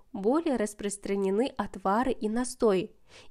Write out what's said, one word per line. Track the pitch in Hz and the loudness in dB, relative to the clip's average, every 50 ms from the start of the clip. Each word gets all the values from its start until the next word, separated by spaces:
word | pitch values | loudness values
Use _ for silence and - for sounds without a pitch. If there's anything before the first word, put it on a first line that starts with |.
| - _ | -18 _
более | - 202 190 220 277 330 330 320 254 | -8 -2 2 2 2 2 2 0 0
распространены | 220 208 214 - - - 202 - - - 202 202 196 196 190 196 214 269 269 - | 0 0 -2 -4 -6 -6 -6 -6 -6 -4 -2 -2 0 2 2 2 2 0 0 -2
отвары | - 202 - - 196 - 190 196 233 247 262 | -6 -6 -6 -6 -2 0 2 2 2 2 0
и | 220 - 208 214 | -2 -2 -2 -2
настои. | 220 240 254 247 - - 247 214 190 185 214 - - _ _ - - - - - | -2 -2 -2 -4 -2 2 2 4 4 2 0 -4 -10 _ _ -20 -20 -20 -18 -6